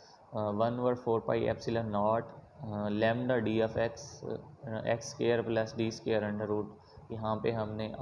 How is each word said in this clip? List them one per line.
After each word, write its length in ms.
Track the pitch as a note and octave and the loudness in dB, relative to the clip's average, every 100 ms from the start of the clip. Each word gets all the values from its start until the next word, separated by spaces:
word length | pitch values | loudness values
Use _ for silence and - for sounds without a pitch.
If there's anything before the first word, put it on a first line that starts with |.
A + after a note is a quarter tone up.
| - - - | -20 -20 -10
अ, 180 | A2+ G#2+ | -4 -2
one 240 | G#2 A#2 B2 | 2 2 2
over 160 | B2 | 0
four 240 | B2 B2 A2+ | 0 2 0
pi 200 | A2 A#2+ A#2 | 2 2 2
epsilon 320 | A2 - A2+ A2+ | 0 0 -2 0
naught, 360 | G#2 G#2 A2+ A#2 - - - | 2 4 2 0 -10 -20 -12
अ, 280 | A2 G#2 G#2 | -6 -4 0
lambda 500 | G#2 A2+ A#2 B2 B2+ | 2 4 4 2 2
D 160 | G#2+ A2 | 2 2
of 140 | A2 A#2 | 2 2
x, 480 | A2+ - - - | 0 -2 -14 -12
अ, 720 | - A2+ - - A#2+ A2 A#2 A#2 | -8 -8 -10 -14 -8 -4 0 0
x 180 | - | -2
square 280 | - A#2 A#2 | 0 2 4
plus 340 | A2+ A2+ A2 A2 | 2 0 0 0
D 140 | A2+ A2 | -2 -2
square 320 | - A2 G#2 | 0 2 2
under 180 | G#2 G#2 | -2 -2
root 160 | G#2 G#2 - - - - | -2 -2 -10 -20 -20 -12
यहाँ 280 | A2 A2 A2 | -6 -2 0
पे 80 | A2+ | 0
हमने 440 | A2+ G#2+ G#2+ A2 - | 0 -2 -4 -6 2